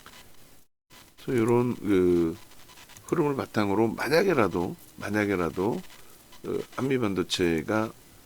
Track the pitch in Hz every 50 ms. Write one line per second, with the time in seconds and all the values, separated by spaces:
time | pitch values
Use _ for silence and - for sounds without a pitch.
0 | - - - - - - - - - - - - - _ _ _ _ _ - -
1 | - - - - - - 139 120 113 117 120 120 123 123 113 - - 98 101 92
2 | 92 90 87 87 85 82 82 - - - - - - - - - - - - -
3 | - - - 160 160 147 139 131 101 95 - 117 104 101 98 98 113 113 98 -
4 | - - 139 165 202 196 175 139 110 92 82 90 87 92 165 - - - - -
5 | 98 101 101 107 104 101 101 90 87 80 - - 92 104 139 185 180 - - -
6 | - - - - - - - - - - 95 - - - - - 120 135 139 127
7 | 120 104 98 90 90 - - - 92 85 82 80 76 - 107 - 110 117 - -
8 | - - - - -